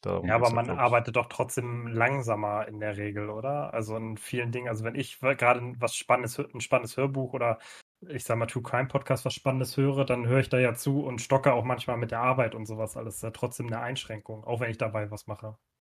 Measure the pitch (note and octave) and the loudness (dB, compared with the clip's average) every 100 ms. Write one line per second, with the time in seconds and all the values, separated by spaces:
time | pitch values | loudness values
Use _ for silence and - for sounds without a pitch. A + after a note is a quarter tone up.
0 | G2 F#2 F2 A2+ A#2+ A#2 A#2+ - A#2+ A#2 | -2 -2 2 4 6 4 0 2 4 4
1 | A#2 A2+ A#2+ - A#2+ - A#2+ A#2+ A#2+ A2+ | 2 -2 -2 -2 -2 -2 -4 -6 -4 2
2 | A#2+ C#3 A#2 G#2+ G#2+ G#2 G#2+ G#2+ G#2+ G2+ | 2 2 0 0 2 0 -4 -4 -6 -4
3 | G#2 G#2 G#2 G#2+ B2+ D3 C#3+ A#2 G#2+ A2 | -4 -4 -6 -4 -4 -4 -4 -4 -4 -4
4 | A2 A2 - B2 B2 A#2+ B2 A2 A2+ B2 | -6 -8 -4 -2 -2 -2 -4 -4 -4 -4
5 | C3+ - C3 C3+ A#2+ B2 B2 B2 A#2+ - | -6 -2 0 4 4 4 2 -2 -2 -2
6 | - B2 A#2+ - C#3+ B2 - B2+ A#2+ - | 2 2 4 -4 -6 -6 2 2 2 0
7 | C#3 C3+ B2+ B2+ A#2+ A2 - - - _ | 0 0 -4 0 0 0 -4 -20 -20 _
8 | F3+ D3+ - A#2 A#2 B2+ A#2 B2 C3 C#3 | -10 -10 -2 0 0 -2 -2 0 0 -2
9 | - B2+ - - C3+ C3 B2+ - C#3 C#3 | 0 0 0 -2 0 0 0 2 2 4
10 | C3 B2 A#2 C3 - B2+ B2 A#2+ - C#3 | 2 2 4 4 4 4 4 2 0 0
11 | C#3 A#2+ - C3+ C#3+ A#2+ A#2 B2 B2+ A#2+ | 0 -6 2 4 6 4 2 -2 -2 -2
12 | A#2 A#2 B2 C3 A#2 A2 G#2+ A2 A2 B2 | -2 0 2 4 2 0 -8 -6 -6 -6
13 | A2+ - A2+ - A#2+ - A#2+ A#2 A#2+ B2+ | -10 -8 -8 -4 -6 -4 -4 -4 -4 -6
14 | - A2 - A2 G#2+ A#2 A#2+ A2 A2+ G#2+ | -8 -12 -10 -12 -4 -2 -2 -2 -2 -2
15 | G#2 G#2 - G#2 A2 A2 _ _ | -4 -8 -10 -10 -10 -14 _ _